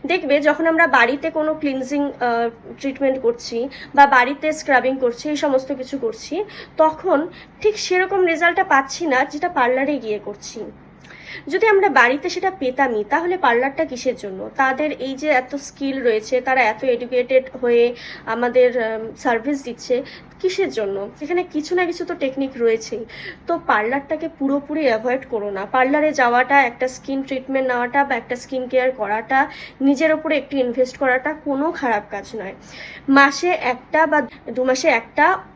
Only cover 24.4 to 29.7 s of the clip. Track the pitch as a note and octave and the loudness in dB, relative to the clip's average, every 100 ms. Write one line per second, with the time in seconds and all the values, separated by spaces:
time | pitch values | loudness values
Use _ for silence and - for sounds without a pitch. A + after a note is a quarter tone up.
24.4 | C4+ C#4 C#4+ D4+ C#4+ A3 B3 C4 - A3+ | -2 -2 -2 0 0 0 0 -4 -4 -6
25.4 | G3+ F#3+ G3+ C4 B3+ D4+ D4+ C#4+ A#3+ A#3+ | -4 -6 -2 0 2 2 2 2 2 2
26.4 | B3+ C#4 B3+ B3 B3+ - - C4+ C4+ C4 | 4 4 2 -2 -6 -6 -6 -6 -4 -8
27.4 | C4 C4+ C4 B3 A#3+ C#4+ C#4 A#3+ A#3 B3 | -2 -2 0 0 0 0 0 -2 -4 -10
28.4 | - C4 B3 C4 B3+ B3+ G3+ G#3+ A3+ C4+ | -6 -6 0 2 2 0 -2 -4 0 0
29.4 | D4 - - | 0 -4 -18